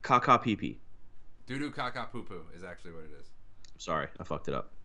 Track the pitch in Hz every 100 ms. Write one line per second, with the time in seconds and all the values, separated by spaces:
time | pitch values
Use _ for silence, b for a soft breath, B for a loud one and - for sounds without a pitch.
0 | - 123 - 120 123 104 64 53 - -
1 | - - - - - 135 147 147 123 123
2 | 110 120 - 90 82 85 90 85 87 82
3 | 78 71 - - - - - - - 78
4 | 69 - 90 - - 67 - -